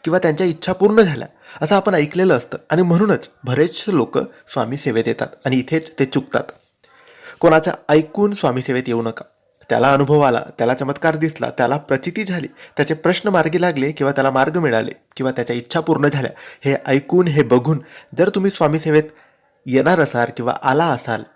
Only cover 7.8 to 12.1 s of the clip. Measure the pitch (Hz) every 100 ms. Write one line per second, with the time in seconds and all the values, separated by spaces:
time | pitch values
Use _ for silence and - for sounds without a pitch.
7.8 | - 151 156 190 208 202 151 123 123 127
8.8 | 127 117 113 113 - _ _ _ - 113
9.8 | 131 139 143 147 139 117 - - 117 131
10.8 | 139 143 165 156 160 156 120 - 123 147
11.8 | - 135 180